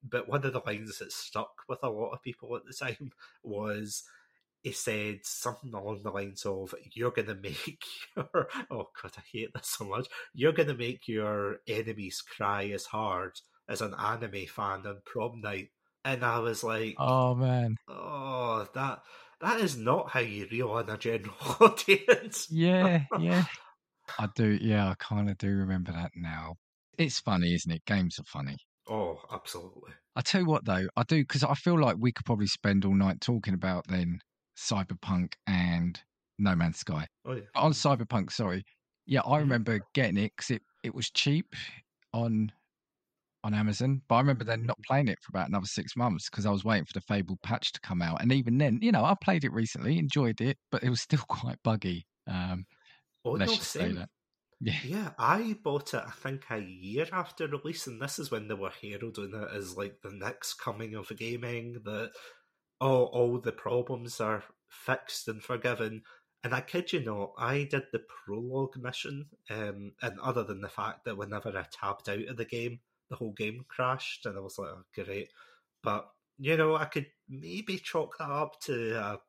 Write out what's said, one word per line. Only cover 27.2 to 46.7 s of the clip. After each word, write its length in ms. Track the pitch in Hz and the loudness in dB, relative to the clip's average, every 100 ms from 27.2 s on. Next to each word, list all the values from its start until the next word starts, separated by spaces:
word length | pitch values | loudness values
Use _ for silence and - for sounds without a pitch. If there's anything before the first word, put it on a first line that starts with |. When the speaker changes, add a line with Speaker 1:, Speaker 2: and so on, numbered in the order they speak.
Speaker 2:
funny, 340 | 113 92 87 | 2 4 4
isn't 160 | 87 85 | 2 0
it? 120 | 82 - | -4 0
Games 320 | 101 90 - | 2 2 -2
are 40 | |
funny. 340 | - 73 69 69 _ _ - | -10 -8 -6 -8 _ _ -6
Speaker 1:
Oh, 360 | 110 87 78 - | -2 -2 -6 -10
absolutely. 600 | 107 - 87 90 - - - _ 117 | -10 -10 -12 -12 -18 -20 -20 _ -4
Speaker 2:
I 40 | |
tell 200 | - 190 | 2 2
you 40 | 170 | 4
what, 180 | 151 | 2
though, 240 | 113 92 95 - | 2 0 2 0
I 60 | |
do, 200 | - 160 | 4 4
'cause 180 | 127 135 | 4 2
I 120 | 147 | 2
feel 240 | 139 175 170 | 2 4 6
like 160 | 127 90 | 4 4
we 140 | 120 | 2
could 140 | - - | 2 0
probably 200 | 107 101 | 2 2
spend 380 | - 101 98 | 2 4 4
all 100 | 98 | 6
night 260 | 98 95 - | 6 6 2
talking 340 | - 117 - | 0 0 0
about 320 | 92 95 90 - | 0 0 -2 0
then 320 | 92 87 85 _ _ _ - | 0 0 -2 _ _ _ -10
Cyberpunk 800 | - 101 90 90 - 92 87 - 104 | -2 -2 -2 -6 0 0 0 -4 0
and 540 | 90 87 85 87 - _ _ _ - | 2 4 2 0 -2 _ _ _ 0
No 160 | 101 | 4
Man's 240 | 87 85 - | 4 2 0
Sky. 300 | - 76 76 _ | -4 -4 -6 _
Speaker 1:
Oh, 80 | 127 | -8
yeah. 80 | 127 101 | -8 -2
Speaker 2:
But 80 | - | 2
on 120 | 156 | 4
Speaker 1:
Mm-hmm. 220 | 139 147 123 | 4 4 2
Speaker 2:
Cyberpunk, 340 | 110 110 90 | 2 0 0
sorry. 340 | - 98 95 - _ _ _ - | -2 0 -2 -4 _ _ _ 0
Yeah, 160 | 135 | 0
I 160 | - 151 | 4 2
Speaker 1:
Mm-hmm. 20 | |
Speaker 2:
remember 400 | 139 120 110 107 - | 4 2 2 0 0
getting 240 | 139 113 98 | 2 2 2
it 200 | 104 - | 0 -4
'cause 140 | - | -4
it, 120 | - _ _ | -4 _ _
it 120 | 120 | -8
was 160 | - - | -4 -2
cheap 440 | - 143 156 - - - - _ _ - | 2 4 2 0 -10 -12 -14 _ _ -6
on, 400 | 117 117 110 107 _ _ _ _ _ _ _ _ _ | -2 0 2 0 _ _ _ _ _ _ _ _ _
on 100 | 107 | -2
Amazon, 480 | 107 107 104 127 135 - | 2 2 2 2 0 4
but 80 | 117 | 6
I 40 | |
remember 240 | 139 120 | 6 4
then 220 | 113 113 117 | 0 0 0
not 120 | - | -4
Speaker 1:
Mm-hmm. 60 | 104 | 2
Speaker 2:
playing 220 | 139 120 | 2 4
it 120 | - | -2
for 80 | - | 2
about 180 | 95 73 | 2 2
another 180 | 98 98 | 0 0
six 300 | - - 120 | -4 -4 0
months 320 | 120 104 - | 2 0 -2
'cause 160 | - 104 | 0 2
I 60 | |
was 120 | 98 | 2
waiting 220 | 110 | 4